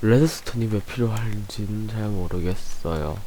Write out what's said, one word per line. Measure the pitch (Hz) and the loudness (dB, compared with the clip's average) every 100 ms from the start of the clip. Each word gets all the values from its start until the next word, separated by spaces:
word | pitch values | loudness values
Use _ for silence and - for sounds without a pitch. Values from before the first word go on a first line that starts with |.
레드스톤이 | 107 123 160 - - 120 113 | 6 6 6 2 -6 -2 0
왜 | 104 | 0
필요한지는 | - - 117 110 113 104 101 - 104 107 107 | -2 -2 0 0 -2 -2 -4 -6 -4 -4 -4
잘 | 110 107 | -4 -2
모르겠어요. | 95 87 90 87 98 - - 82 80 76 90 | 0 0 0 0 0 0 0 -2 -2 -2 -4